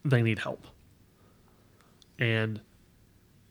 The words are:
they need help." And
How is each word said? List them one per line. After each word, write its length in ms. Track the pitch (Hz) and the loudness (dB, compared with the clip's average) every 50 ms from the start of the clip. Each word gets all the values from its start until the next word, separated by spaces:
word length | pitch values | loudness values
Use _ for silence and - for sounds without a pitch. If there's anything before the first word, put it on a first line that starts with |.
| - | -2
they 180 | 151 135 120 | 2 2 4
need 180 | 113 113 110 95 | 4 2 0 -2
help." 260 | - - 62 - - - - - - - - _ - _ _ _ - - - _ - - - - _ - - - - - - - - _ - - | -4 -8 -10 -12 -14 -20 -20 -20 -20 -20 -20 _ -20 _ _ _ -20 -20 -20 _ -20 -20 -20 -20 _ -20 -20 -20 -20 -20 -20 -20 -20 _ -6 -2
And 420 | 120 113 113 110 110 110 107 107 - - - - - - _ - - - - - _ - _ - - _ | 0 0 0 0 -2 -2 -4 -8 -12 -18 -20 -20 -20 -20 _ -20 -20 -20 -20 -20 _ -20 _ -20 -20 _